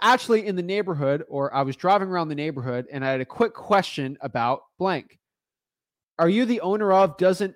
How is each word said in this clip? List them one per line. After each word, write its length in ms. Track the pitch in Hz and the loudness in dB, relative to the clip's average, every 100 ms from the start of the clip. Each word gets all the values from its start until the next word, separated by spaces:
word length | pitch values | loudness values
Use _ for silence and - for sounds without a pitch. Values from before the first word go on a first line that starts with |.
actually 440 | 214 254 - 220 208 | 2 2 2 0 0
in 100 | 180 | -4
the 80 | |
neighborhood," 600 | 175 202 190 151 139 147 - | -4 -4 -2 -2 0 -2 -4
or, 240 | 139 139 | -6 -4
"I 80 | 135 | -2
was 140 | 135 135 | -4 -2
driving 320 | 180 202 190 | 2 2 2
around 180 | 180 156 | -4 -4
the 80 | 147 | -4
neighborhood 520 | 151 139 127 123 123 | -6 -6 -6 -6 -6
and 140 | 139 135 | -6 -2
I 40 | |
had 120 | 131 | -2
a 40 | 127 | -4
quick 280 | - - | -2 -2
question 640 | - - 196 - - 135 147 | -2 0 2 2 -4 -8 -8
about 420 | 135 123 120 135 - - | -6 -2 0 -2 -6 -6
blank." 400 | 185 156 - _ _ _ _ _ _ _ _ _ _ - | -4 -4 -8 _ _ _ _ _ _ _ _ _ _ 0
"Are 100 | 170 | 2
you 160 | 214 240 | 4 2
the 160 | 233 | 0
owner 300 | 175 214 202 | 0 0 4
of," 260 | 190 190 - | 4 4 4
doesn't, 380 | 185 185 190 | 2 2 -2